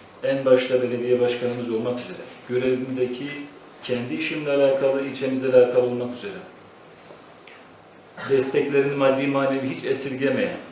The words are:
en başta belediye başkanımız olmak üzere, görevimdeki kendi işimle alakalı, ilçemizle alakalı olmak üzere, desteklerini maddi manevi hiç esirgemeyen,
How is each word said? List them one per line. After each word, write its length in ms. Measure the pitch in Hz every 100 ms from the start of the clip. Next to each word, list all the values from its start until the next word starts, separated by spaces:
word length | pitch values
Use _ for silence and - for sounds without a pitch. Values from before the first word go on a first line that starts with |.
| - -
en 220 | 131 135 131
başta 360 | 127 127 127
belediye 380 | 120 120 123 123
başkanımız 500 | 123 123 123 123 117
olmak 300 | 113 123 123
üzere, 180 | - - - - -
görevimdeki 760 | 123 131 127 120 127 123 123 143 143 143 - - -
kendi 300 | - 120 123
işimle 380 | 160 156 151 147
alakalı, 500 | 139 139 135 135 135
ilçemizle 560 | 135 - 131 131 131 127
alakalı 260 | 123 127
olmak 320 | 123 123 123 -
üzere, 160 | 98 90 90 - - - - - - - - - - - - - - - - - -
desteklerini 680 | 135 127 147 135 143 139 143
maddi 320 | 135 131 139
manevi 420 | 139 135 135 131
hiç 160 | - 135
esirgemeyen, 720 | 135 135 131 135 117 95 - -